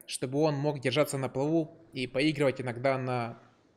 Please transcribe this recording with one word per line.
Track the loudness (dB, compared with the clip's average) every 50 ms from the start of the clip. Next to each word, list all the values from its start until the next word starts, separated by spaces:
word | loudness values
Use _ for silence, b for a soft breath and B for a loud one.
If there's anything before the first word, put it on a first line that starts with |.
| -14
чтобы | -12 -8 -6 -6 -2 0 2
он | 2 2 2
мог | 0 0 -2 -2 -2
держаться | 0 0 2 2 2 2 0 -2
на | -4 -2
плаву | -2 0 0 2 2 2 0 0 -4 -16 -20 -12 -8
и | -6 -6 -4
поигрывать | 0 0 2 2 2 2 2 2 2 0
иногда | -2 -6 -4 -2 0 0 0 0
на, | 0 -2 -2 -2 -2 -4 -6 -12 -18 -20 _ _ _ _ _